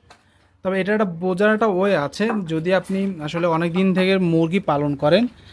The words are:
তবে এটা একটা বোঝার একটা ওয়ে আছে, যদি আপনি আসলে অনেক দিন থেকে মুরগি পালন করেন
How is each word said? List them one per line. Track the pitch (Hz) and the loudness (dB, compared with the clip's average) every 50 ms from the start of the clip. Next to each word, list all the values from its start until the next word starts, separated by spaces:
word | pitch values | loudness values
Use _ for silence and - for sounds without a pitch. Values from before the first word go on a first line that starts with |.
| _ _ - - _ _ _ _ _ _ _ _ - | _ _ -20 -20 _ _ _ _ _ _ _ _ -6
তবে | 190 190 190 | -2 -2 -2
এটা | 180 190 214 | 0 0 0
একটা | 214 220 | 0 0
বোঝার | 185 170 160 180 185 185 175 208 214 214 | -2 -4 -4 -4 -4 0 2 2 2 2
একটা | 214 233 | 2 0
ওয়ে | 220 190 180 190 202 190 | 0 0 0 2 2 2
আছে, | 156 143 139 - - 202 226 226 214 180 | 0 0 -2 -4 -4 -4 -2 -2 -4 -4
যদি | 160 160 160 160 180 190 | -4 -4 -4 0 0 0
আপনি | 180 180 - 190 190 196 196 185 160 147 | 0 0 -2 -2 -2 -2 -4 -4 -6 -8
আসলে | 151 156 170 170 | -8 -4 -2 0
অনেক | 175 160 160 170 175 165 | 0 0 0 0 0 0
দিন | 185 190 190 180 | 0 2 2 2
থেকে | 190 185 190 196 | 2 2 2 2
মুরগি | 190 185 170 160 165 165 165 175 202 | 2 2 2 2 2 2 2 0 -2
পালন | 202 - 147 143 147 147 143 | 0 0 0 0 0 -2 -2
করেন | 139 147 147 160 202 240 240 - - - - | 0 2 4 4 4 2 0 -4 -10 -20 -20